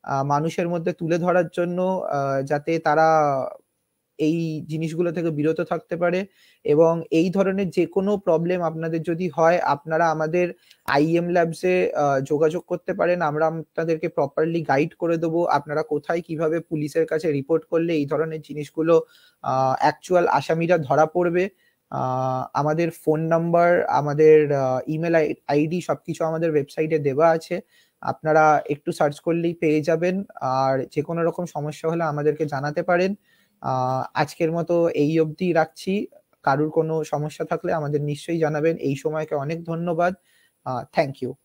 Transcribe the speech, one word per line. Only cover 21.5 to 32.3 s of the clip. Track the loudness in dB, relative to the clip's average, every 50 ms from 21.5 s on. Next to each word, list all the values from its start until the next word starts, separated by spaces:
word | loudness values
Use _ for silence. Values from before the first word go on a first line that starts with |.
| _ _ _ _ _ _ _ _
আহ, | -6 -4 -4 -2 -2 -2 -2 -2 -2 -4 -6 -4 -4
আমাদের | -2 0 0 0 0 -2 -2
ফোন | -4 -4 -2 0 0 0
নাম্বার, | 2 0 0 2 2 2 2 4 4 4 4 2 2
আমাদের, | 0 0 0 0 0 2 6 8 8 10 8 8 4 2
আহ, | 0 2 0 0 -2 -2
ইমেল | -4 -4 -2 0 2 2
আই-, | 2 2 2 -2 _ _
আইডি | 0 2 2 2 0 -2 -4
সবকিছু | -2 -4 -4 -4 _ -10 -6 -4 -4
আমাদের | -2 -2 -2 -2 0
ওয়েবসাইটে | 0 0 -2 -2 -4 -4 -2 0 0 0
দেওয়া | 0 0 2 4 4 4
আছে, | 4 2 -2 -6 -8 -8 -8 _ _ _ _ _ _ _
আপনারা | -8 -8 -8 -4 0 2 4 6 6 6 4 4 2 -4
একটু | -8 -6 _ -8
সার্চ | -2 0 0 0 0 -4
করলেই | _ -2 -2 0 0 -2 -2
পেয়ে | 0 0 2 2 2
যাবেন। | 2 0 0 0 0 -2 -2 -4 -6 -8 -12
আর | -8 -4 -2 0 0 0 0 0 -2 -4 -4
যে | -4 -6
কোনো | -4 -4 -4 -2 -2
রকম | -2 -2 -4 -8
সমস্যা | -8 -8 -8 -8 -8 -8 -4 -4 -4
হলে | -2 -2 -2
আমাদেরকে | -2 -2 0 0 0